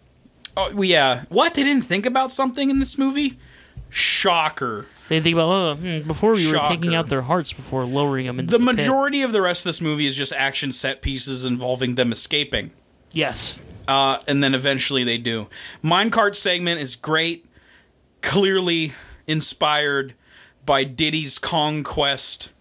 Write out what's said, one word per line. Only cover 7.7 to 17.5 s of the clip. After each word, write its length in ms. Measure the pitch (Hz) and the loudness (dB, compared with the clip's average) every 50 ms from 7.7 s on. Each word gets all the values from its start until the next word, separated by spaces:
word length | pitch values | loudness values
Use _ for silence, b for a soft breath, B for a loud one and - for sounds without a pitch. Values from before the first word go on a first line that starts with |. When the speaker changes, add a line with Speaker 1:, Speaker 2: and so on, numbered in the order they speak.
| - 131 127 | -4 -4 -2
Speaker 2:
lowering 420 | 123 127 139 147 143 139 131 127 | 0 0 0 0 2 0 -2 -2
them 140 | 127 123 127 | -4 -4 -4
into 100 | - 165 | -2 2
Speaker 1:
The 80 | 226 240 | 2 4
Speaker 2:
the 80 | 240 | 4
pit." 100 | 254 247 | 4 2
Speaker 1:
majority 460 | 214 - 247 262 269 269 285 277 285 269 | 2 2 2 2 2 2 2 0 0 0
of 80 | 247 | 2
the 100 | 220 208 | 2 2
rest 200 | 190 180 175 175 | 2 2 0 0
of 40 | - | -2
this 140 | 180 156 - | -2 -2 -2
movie 260 | 170 156 151 147 151 | -2 -2 0 0 0
is 100 | 139 135 | -2 0
just 160 | 135 139 127 151 | -2 -4 -4 -2
action 400 | 139 135 139 139 - - 139 127 | 0 -2 -2 -2 -2 -4 -2 -2
set 280 | - - 135 135 - | -2 -2 -2 -4 -4
pieces 440 | - - 135 131 123 139 135 127 127 | -4 -6 -4 -4 -4 -4 -4 -4 -2
involving 500 | 127 123 123 127 127 127 123 131 123 120 | -2 -2 -2 -2 -2 -2 0 0 -2 0
them 160 | 123 127 120 | 2 0 0
escaping. 600 | 113 - - - - 147 147 147 - 113 - - - _ _ _ _ _ _ _ - | 0 -2 -2 0 0 -2 -2 -2 -4 -6 -6 -6 -14 _ _ _ _ _ _ _ -4
Speaker 2:
Yes. 480 | 160 151 135 110 - - - - - - - - - - | -2 -2 -2 -2 -4 -4 -4 -6 -8 -12 -18 -18 -10 -2
Speaker 1:
Uh, 320 | - 135 135 135 135 135 - - | 0 2 4 4 2 2 0 -2
and 160 | - 143 139 143 | 0 0 2 2
then 100 | 135 135 | 2 2
eventually 520 | 127 131 139 135 127 117 - 139 131 123 | 2 0 0 0 0 0 0 0 0 0
they 120 | 120 117 117 | 0 -2 -2
do. 280 | 120 120 117 110 104 - B B B B B B B | -2 -4 -4 -4 -6 -10 B B B B B B B
Minecart 500 | 156 170 185 208 233 - 226 208 202 196 | 2 2 4 2 2 2 2 2 2 2
segment 460 | - - 196 180 175 180 170 170 165 | 0 0 0 0 0 0 -2 -2 -2
is 160 | 147 127 - | -4 -6 -8
great. 500 | - - 151 156 156 160 165 170 170 _ _ | -8 -4 -2 0 0 0 0 -2 -6 _ _